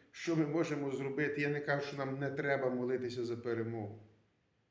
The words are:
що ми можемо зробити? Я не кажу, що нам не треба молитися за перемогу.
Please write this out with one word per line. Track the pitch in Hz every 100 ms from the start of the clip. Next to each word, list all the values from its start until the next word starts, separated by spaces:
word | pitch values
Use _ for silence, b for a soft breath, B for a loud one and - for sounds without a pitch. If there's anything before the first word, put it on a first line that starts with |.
| B
що | - - 160
ми | 147
можемо | 156 151 143 139
зробити? | 127 135 139 147 147
Я | 147
не | 147
кажу, | 147 143 -
що | 143
нам | 135 135
не | 139
треба | 139 143 139 127
молитися | 123 123 127 123 123 117
за | 113
перемогу. | 120 113 113 113 104 - - - _ _ _ _ _